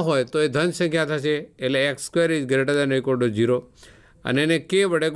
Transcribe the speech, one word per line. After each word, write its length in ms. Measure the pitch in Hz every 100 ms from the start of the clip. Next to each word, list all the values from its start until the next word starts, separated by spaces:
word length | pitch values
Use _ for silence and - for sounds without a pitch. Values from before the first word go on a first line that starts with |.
| 165
હોય 180 | 139 123
તો 160 | 151 151
એ 40 |
ધન 240 | 139 175
સંખ્યા 360 | 170 175 160 151
થશે, 240 | 151 147 147 - -
એટલે 220 | 127 135 143
એક્સ 180 | 131 -
સ્ક્વેર 180 | 170 165
is 120 | 160 127
greater 300 | 135 135 143
than 120 | 139
or 80 | 135
equal 180 | 135 127
to 80 | 123 104
zero. 200 | 117 123 - - - - - _ -
અને 160 | 131
એને 140 | 156 165 139
k 160 | 190 196
વડે 240 | 165 156